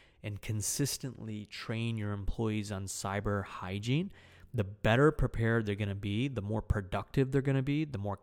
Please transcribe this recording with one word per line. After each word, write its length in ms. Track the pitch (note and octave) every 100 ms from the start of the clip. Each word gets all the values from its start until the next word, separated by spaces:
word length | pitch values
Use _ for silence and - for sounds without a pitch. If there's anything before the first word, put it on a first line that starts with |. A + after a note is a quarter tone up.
| - _
and 160 | G#2+ G2+
consistently 1040 | - G#2+ G#2 - C#3+ - C3+ A2+ A2 G#2+ G#2
train 480 | - - A2+ A#2 A2+
your 140 | G#2
employees 600 | G2+ G2 - A2+ G#2+ G2+
on 140 | G2 G2
cyber 580 | - G2 G2+ G#2 G2+
hygiene, 680 | F#2+ - F#2 G2 A2+ A2+ G#2 - - - -
the 100 | A#2
better 460 | G2 G#2 A2 A#2 D3+
prepared 560 | D#3 B2+ - A2+ A#2 G#2+
they're 80 |
gonna 200 | G2+ G#2
be, 320 | G2 G2+ G2+ C#3
the 140 | A#2
more 220 | G2+ A2
productive 680 | - A2 F#2 G2+ F#2+ - C3+
they're 120 | C#3
gonna 200 | C3+ C3+
be, 220 | C3+ C#3+
the 140 | D#3 G2
more 180 | G2+ G2